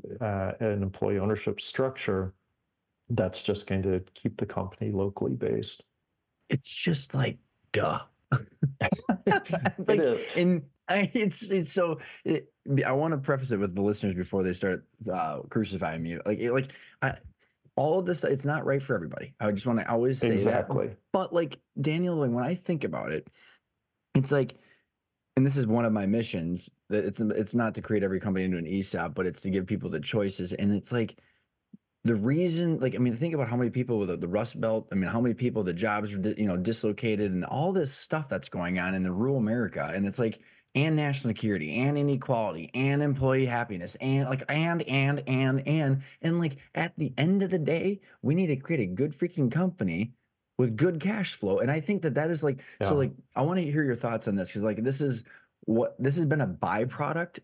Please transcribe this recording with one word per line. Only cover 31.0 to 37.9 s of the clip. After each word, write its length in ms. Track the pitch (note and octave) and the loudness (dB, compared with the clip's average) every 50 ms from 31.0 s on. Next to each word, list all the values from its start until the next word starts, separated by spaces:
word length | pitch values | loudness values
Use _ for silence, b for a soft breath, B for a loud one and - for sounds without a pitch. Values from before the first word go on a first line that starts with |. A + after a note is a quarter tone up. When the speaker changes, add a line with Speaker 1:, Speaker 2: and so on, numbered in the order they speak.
| A2+ A2 - b b b b b b b _ _ _ _ - _ _ _ _ _ - | -2 -2 -6 b b b b b b b _ _ _ _ -20 _ _ _ _ _ 0
Speaker 2:
the 120 | A2+ A#2 | 2 2
reason, 640 | G2+ G#2 B2+ C#3+ E3+ F3+ F3 D#3+ E3+ F3 E3 D#3+ - | 2 2 2 4 4 4 2 2 2 2 2 2 2
like, 160 | C3 B2+ - | 0 -2 2
I 20 | |
mean, 180 | A#2+ B2 B2 G#2+ | 2 2 2 2
think 180 | A2 D#3+ E3+ D#3+ | 0 -2 -2 0
about 120 | C#3+ B2+ | 0 0
how 80 | A2 A#2+ | 0 0
many 140 | B2 B2 A2+ | 0 0 0
people 300 | - B2+ B2 B2 A#2 G#2 | 0 -2 0 0 0 0
with 100 | G2+ F2+ | 0 0
the, 80 | E2+ | -2
the 100 | - F2 | -4 -2
Rust 320 | F2 F#2 G#2 A#2+ - - - | -2 0 0 0 -2 -4 -2
Belt, 300 | - A2 A2 A2+ - - | 0 0 0 0 -2 -2
I 40 | F#2+ | -2
mean, 140 | F#2+ F#2 E2 | 0 0 0
how 120 | G2+ A#2 | 0 0
many 140 | B2 A#2+ G#2 | 2 0 0
people, 280 | - B2+ A#2+ G2+ A2 F#2+ | 0 0 0 0 0 0
the 80 | F2+ | 0
jobs 420 | E2+ F2 A2+ G#2+ G#2 G#2 G#2+ G2+ G2+ | -2 0 0 0 0 -2 -2 -4 -4
are 40 | |
di-, 160 | G2 F#2 G#2+ - | -2 -2 -2 0
you 120 | - G#2+ | 0 0
know, 100 | G2 F2+ | 0 0
dislocated 720 | F2+ F2+ A2+ A2 - - G#2+ G2+ - B2 A2 G#2+ G2+ G#2 G2 | 0 0 0 0 0 0 -2 -2 0 0 0 0 2 0 0
and 140 | F#2 F2+ E2 | 0 -2 -2
all 260 | - - C3 D#3+ F#3+ | -2 -2 0 0 2
this 220 | F#3+ F#3+ D3 C3+ | 2 0 0 0